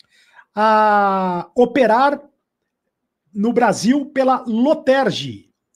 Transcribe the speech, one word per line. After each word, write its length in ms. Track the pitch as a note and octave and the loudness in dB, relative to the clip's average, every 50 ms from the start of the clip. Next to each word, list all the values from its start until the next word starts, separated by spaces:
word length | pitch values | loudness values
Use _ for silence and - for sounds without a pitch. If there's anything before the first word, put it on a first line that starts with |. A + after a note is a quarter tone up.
| _ _ _ _ _ _ _ - _ _ _ | _ _ _ _ _ _ _ -20 _ _ _
a 960 | G#3 G#3+ A3 A3 G#3+ G#3+ G#3+ G#3 G#3 G3+ G3 F#3+ F#3+ F#3+ F#3 F3+ F3 E3+ - _ | -2 0 2 2 2 2 2 2 2 2 0 0 -2 -2 -4 -4 -6 -8 -4 _
operar 640 | - B3 B3 B3 C#4+ B3+ G#3+ G#3+ A#3 C4+ C#4+ C#4+ C#4 - _ _ _ _ _ _ _ _ _ _ _ _ _ _ _ _ _ _ _ _ _ - | 0 0 0 2 0 2 2 2 2 2 0 -2 -4 -8 _ _ _ _ _ _ _ _ _ _ _ _ _ _ _ _ _ _ _ _ _ -8
no 200 | G#3 G3 A#3 A3+ | -4 -4 -2 0
Brasil 540 | A#3 A#3+ A3 F#3 - D3+ G#3+ C4 D4 C4+ - | 2 2 0 0 0 0 0 0 0 -2 -4
pela 360 | - C4 C4 B3+ C4 B3 - A#3+ | -4 -2 0 0 -2 -2 -4 -6
Loterge, 1040 | G#3+ A3+ B3 C#4+ D#4 D4+ - C4+ C4 C4+ C4 G#3+ - A#2+ C#3 C3+ A2 G2 - _ _ _ _ _ _ | -4 -2 0 0 0 0 0 0 0 0 0 -2 -4 -6 -8 -12 -14 -16 -20 _ _ _ _ _ _